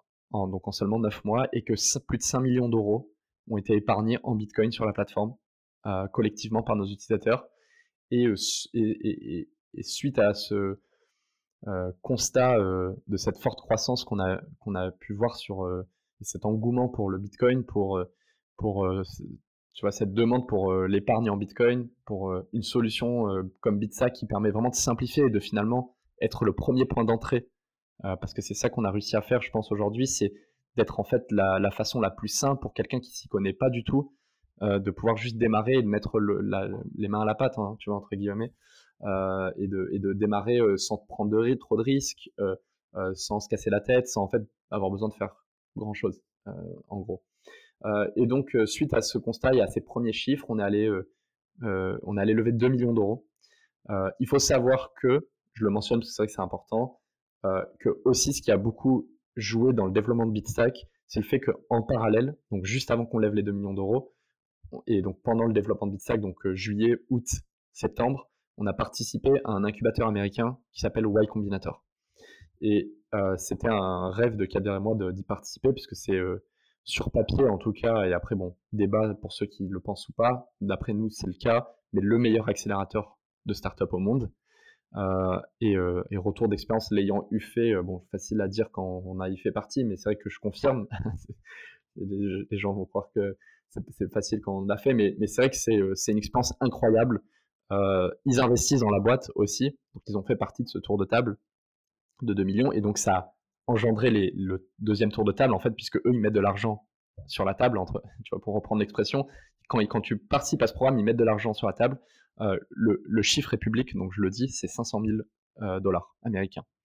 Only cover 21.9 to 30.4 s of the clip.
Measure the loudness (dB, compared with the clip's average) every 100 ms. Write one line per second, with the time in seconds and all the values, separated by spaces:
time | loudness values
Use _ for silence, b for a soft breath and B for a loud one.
21.9 | -12 -10 -6 -4 -4 -4 -6 -2 0 0
22.9 | 0 -2 0 0 -2 -4 -4 -2 0 -2
23.9 | -2 -2 -2 -4 -2 0 0 0 0 -2
24.9 | -2 -2 2 4 2 0 0 0 0 -2
25.9 | _ _ -4 -4 0 0 0 2 2 2
26.9 | 2 2 0 0 -2 -2 _ _ _ _
27.9 | -12 -8 -6 -6 -8 -8 -4 -2 0 0
28.9 | 0 0 -2 2 0 0 -4 -2 0 0
29.9 | 0 -2 0 -2 B